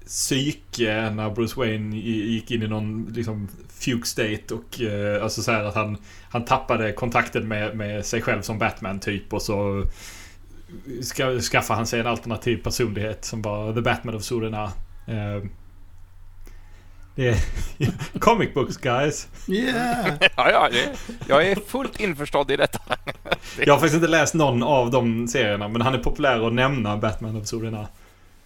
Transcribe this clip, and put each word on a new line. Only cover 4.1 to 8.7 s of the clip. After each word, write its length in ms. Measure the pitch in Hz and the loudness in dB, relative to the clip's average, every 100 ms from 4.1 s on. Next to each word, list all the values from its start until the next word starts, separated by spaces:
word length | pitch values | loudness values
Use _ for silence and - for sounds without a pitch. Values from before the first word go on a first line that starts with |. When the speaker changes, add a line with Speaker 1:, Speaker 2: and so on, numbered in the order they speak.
| - 110 107 - | -2 -2 -2 -6
Speaker 1:
och, 260 | 110 - - | -10 -8 -6
eh, 420 | 117 104 104 104 | -4 -2 0 0
alltså 200 | 107 110 | 0 -2
så 100 | 107 | 0
här 120 | 113 | 2
att 100 | 104 | 2
han, 220 | 107 107 104 - - - | 0 -2 -4 -10 -20 -6
han 140 | 120 | -4
tappade 480 | 117 131 - 117 110 | 2 2 4 2 2
kontakten 560 | 104 120 123 117 120 107 | 0 0 2 2 0 -2
med, 280 | 107 107 107 | -2 -2 -2
med 300 | 104 104 104 | -4 -4 -2
sig 160 | 117 | -2
själv 200 | 113 107 | 0 0
som 160 | 98 107 | -2 0
Batman 420 | 110 | 0